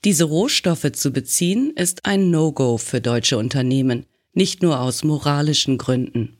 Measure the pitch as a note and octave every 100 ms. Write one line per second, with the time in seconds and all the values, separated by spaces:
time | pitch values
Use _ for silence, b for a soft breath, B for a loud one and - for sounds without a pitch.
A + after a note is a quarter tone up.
0 | G#3 D#3+ D#3+ D#3 B3 - F3+ E3 C#3+ -
1 | C#3+ C3 B2 - F3 G#3 C#4 D#4 F3+ -
2 | - G3 F#3 E3 D#3 D3 C3 A#2 - B2+
3 | A#2 A#2+ - A#2+ A#2 C#3 B2+ C3+ C3 A#2+
4 | - _ _ - F#3+ - F3 C3+ B2+ B2
5 | D#3 D3+ D3 C#3+ D3+ C#3 - C3 - B2+
6 | B2+ A#2+ A2